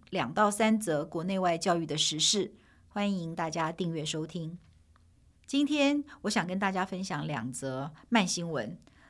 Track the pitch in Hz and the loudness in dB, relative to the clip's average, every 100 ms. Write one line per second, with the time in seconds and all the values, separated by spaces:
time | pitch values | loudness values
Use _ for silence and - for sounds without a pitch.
0 | - 185 131 156 208 208 220 220 196 147 | -6 -2 -2 2 2 4 4 4 2 0
1 | 156 165 175 190 180 165 190 170 160 151 | 0 -4 -2 0 2 2 2 2 2 0
2 | - 156 - 208 - - - - - 208 | 0 2 2 2 0 -6 -20 -20 -10 -2
3 | 208 190 165 165 165 156 160 165 175 160 | 0 0 -4 -4 -4 0 -2 0 -2 0
4 | 151 160 160 175 160 175 - - _ - | -2 -4 -4 -6 -8 -10 -16 -20 _ -20
5 | _ _ - _ - 277 285 294 277 294 | _ _ -20 _ -4 0 2 4 4 2
6 | 285 - 202 214 170 190 196 190 190 185 | -2 -6 -2 0 0 0 0 0 -2 -4
7 | 190 151 156 139 120 127 135 131 147 - | -6 -4 -4 -4 -6 -6 -6 -6 -8 -10
8 | - 233 180 - 170 147 107 175 - _ | 0 2 2 -2 -4 -4 -6 -10 -18 _